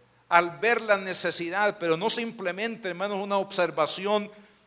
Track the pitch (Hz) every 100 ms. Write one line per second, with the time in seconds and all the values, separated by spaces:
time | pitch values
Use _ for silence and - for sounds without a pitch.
0 | _ _ - 175 175 151 208 233 220 202
1 | 190 175 185 160 170 185 208 202 170 160
2 | 214 226 233 226 185 180 226 220 190 175
3 | 202 202 202 196 190 - 170 156 151 -
4 | 196 208 208 - - _